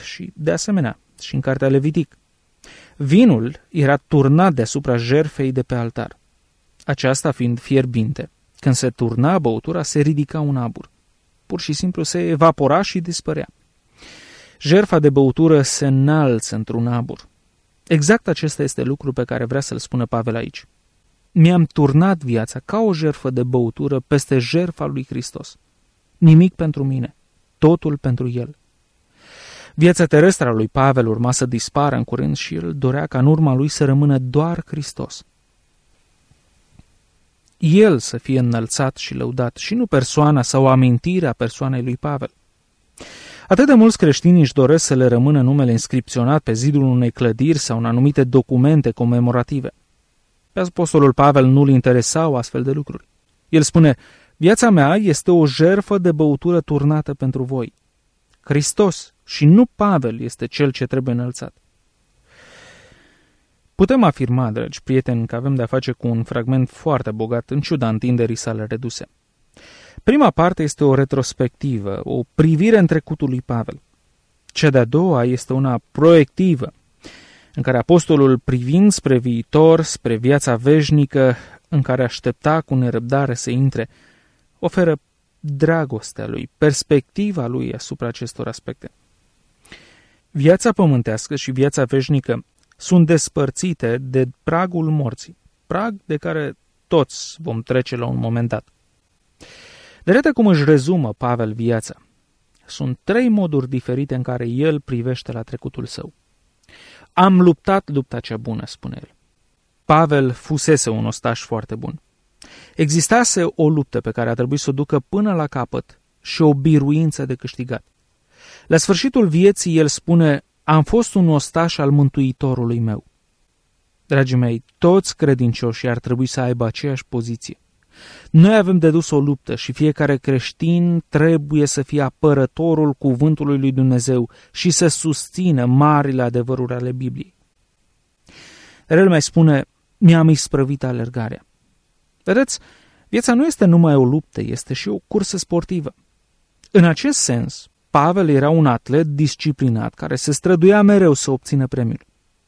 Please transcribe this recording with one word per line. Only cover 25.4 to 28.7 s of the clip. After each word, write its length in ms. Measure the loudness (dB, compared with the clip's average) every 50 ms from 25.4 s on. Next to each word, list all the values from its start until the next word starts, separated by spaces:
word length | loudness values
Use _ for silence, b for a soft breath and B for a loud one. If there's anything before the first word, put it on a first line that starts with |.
| -18 -18 -20 _ _ _ _ _ _ _ _ _ _ _ _ 4
Nimic 360 | 6 6 8 8 6 4 2
pentru 300 | -2 -6 -6 -4 -4 -6
mine, 300 | -6 -6 -6 -8 -10 -12 _ _ _ _ _ _ _ _ 0
totul 380 | 2 2 2 2 0 -6 -6
pentru 320 | -4 -4 -4 -4 -4 -4 -6
El.” 280 | -6 -8 -10 -12 -14 _ _ _